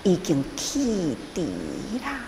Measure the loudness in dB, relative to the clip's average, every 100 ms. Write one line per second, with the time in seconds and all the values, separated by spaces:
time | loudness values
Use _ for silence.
0 | 6 4 4 2 2 -4 -2 0 2 2
1 | 0 -2 -6 -4 -2 -2 -6 -6 -4 -4
2 | -4 -6